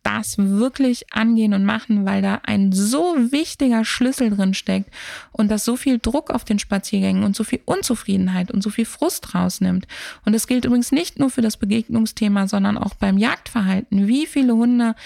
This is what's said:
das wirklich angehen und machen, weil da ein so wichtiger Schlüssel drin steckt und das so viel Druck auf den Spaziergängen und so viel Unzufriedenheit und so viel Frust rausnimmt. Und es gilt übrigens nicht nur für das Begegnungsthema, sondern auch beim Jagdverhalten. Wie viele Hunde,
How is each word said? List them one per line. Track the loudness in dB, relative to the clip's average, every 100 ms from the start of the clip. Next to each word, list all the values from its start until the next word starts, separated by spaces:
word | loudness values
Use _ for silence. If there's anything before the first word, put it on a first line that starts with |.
das | -4 -4 -4 0
wirklich | 2 2 0 2 0 0 -4
angehen | 0 2 4 4
und | 2 0
machen, | 0 0 0 0
weil | 0
da | 0 -2
ein | -2 2 2
so | 2 2 0 0 2 2
wichtiger | 0 -2 0 0 2
Schlüssel | 0 0 0 2 0
drin | 2 0
steckt | 0 -2 -2 -4 -12 -16 -16 -10
und | -2 0
das | 0 0
so | -2
viel | 0 0
Druck | 0 -2 -2
auf | -4
den | -2 -2
Spaziergängen | -2 -4 -2 0 2 2
und | 2 0
so |
viel | -2 -4 -2
Unzufriedenheit | -2 -2 -4 -2 0 0 0 -2
und | -2
so | -2
viel | -2 -4
Frust | -2 -2 -2 -4
rausnimmt. | -2 -2 0 0 0 -4 -12 -16 -6
Und | 0
es | 0 0
gilt | 0
übrigens | 2 0 2
nicht | 0 -2 -2
nur | -2
für | 0
das | -2 -2
Begegnungsthema, | -2 -2 0 0 -2 0 0 2 0
sondern | 0 0 0
auch | -4
beim | -2 0 2
Jagdverhalten. | 2 -2 -6 -2 0 0 0 0 2
Wie | 2
viele | 0 0 2
Hunde, | 4 4 2 2 -2